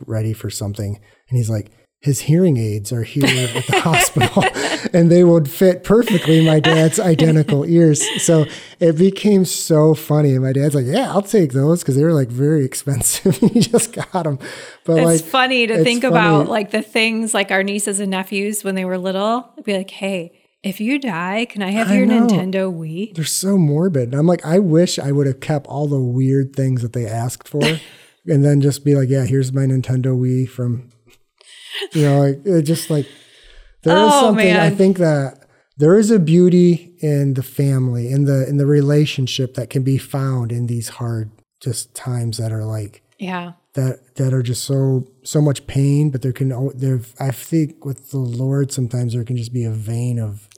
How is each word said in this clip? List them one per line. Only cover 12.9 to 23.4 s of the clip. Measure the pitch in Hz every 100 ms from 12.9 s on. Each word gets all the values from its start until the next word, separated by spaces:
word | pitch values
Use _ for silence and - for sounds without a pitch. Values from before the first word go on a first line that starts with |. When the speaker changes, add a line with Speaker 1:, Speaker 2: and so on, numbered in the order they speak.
| 127 - - 196 -
Speaker 1:
<laughs> | 214
He | 240
just | - 226 -
got | - - 185 156
'em. | 135 - - - - -
But, | 165
Speaker 2:
It's | 165
Speaker 1:
like, | 165
Speaker 2:
funny | - 262 254 254 233
to |
Speaker 1:
it's | 220
Speaker 2:
think | 160 240
about, | 254 165 165 156 147
Speaker 1:
funny. |
Speaker 2:
like, | 226 202
the | 220
things, | 214 233 220 220 226
like, | 220 196
our | 190
nieces | 196 202 208 196
and | 202
nephews, | 190 190 196 202 214
when | 196 190
they | 185
were | 185
little, | 180 190 208 240 254 -
it'd | 214
be | 196
like, | 190
"Hey, | - 196 190 165 - _ _
if | 202 185
you | 214 285
die, | 277 165 180 208 233
can | 202
I | 185
have | 208 214
Speaker 1:
I | 226
Speaker 2:
your | 254
Speaker 1:
know. | 220 240
Speaker 2:
Nintendo | 196 185 190 190
Wii?" | 170 160 165 214 170
Speaker 1:
They're | 147
so | -